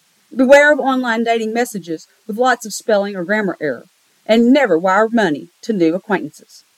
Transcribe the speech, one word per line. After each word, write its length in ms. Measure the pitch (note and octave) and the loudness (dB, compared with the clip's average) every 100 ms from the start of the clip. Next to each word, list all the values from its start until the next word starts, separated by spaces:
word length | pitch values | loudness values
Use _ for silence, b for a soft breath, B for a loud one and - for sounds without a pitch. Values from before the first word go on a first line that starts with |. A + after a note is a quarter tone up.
| _ _ _ A3 | _ _ _ -2
beware 360 | B3+ C#4+ D4 | 6 6 6
of 80 | C#4+ | 2
online 440 | C4 B3+ B3 A3+ | 0 -2 -2 -2
dating 300 | A#3 A#3 A3 | -2 -2 -2
messages 540 | A3+ B3 G3 E3 D#3+ - _ - | -4 -4 -6 -10 -12 -12 _ -10
with 100 | G#3+ | -2
lots 280 | B3 A#3+ A3 | 0 -2 -6
of 80 | |
spelling 420 | - - G3+ G3+ G3 | -10 -2 -2 -2 -6
or 80 | |
grammar 340 | E3+ G#3+ G3 - | -4 -4 -4 -6
error, 260 | D3+ A#2 - _ _ _ - | -8 -8 -14 _ _ _ 0
and 280 | A3+ A#3+ | 2 4
never 240 | C#4+ A#3+ D#3+ | 4 2 0
wire 320 | F#3 F#3+ A3 | 2 0 0
money 400 | A#3 F#3+ C#3+ E3+ _ | 0 0 -2 -10 _
to 120 | - | -6
new 220 | G#3 E3 F3 | 0 0 -2
acquaintances. 680 | - F3+ D3+ - - - _ | -4 -6 -6 -16 -20 -20 _